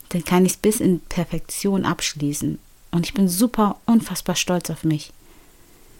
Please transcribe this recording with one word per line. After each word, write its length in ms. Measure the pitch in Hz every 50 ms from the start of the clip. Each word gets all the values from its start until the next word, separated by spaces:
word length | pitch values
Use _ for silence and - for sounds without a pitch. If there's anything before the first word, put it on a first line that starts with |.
| - -
dann 140 | - 175 156
kann 200 | - 180 180 185
ich's 120 | 180 -
bis 240 | - - 214 214 -
in 200 | - 196 180 156
Perfektion 840 | - - - 180 170 - - 160 - - - - - 202 196 190 185
abschließen. 760 | - 165 - - - - 147 147 143 147 - - 151 156 - - - - _ - -
Und 160 | - 170 170
ich 80 | - -
bin 140 | 190 196 180
super, 500 | 175 185 247 240 - - 214 202 - - _
unfassbar 500 | - 233 220 226 - 180 - - - 175
stolz 340 | - - - 180 175 - -
auf 140 | 160 - -
mich. 280 | 160 156 151 - - - - - - - - - - _ _ _ _ - - - - -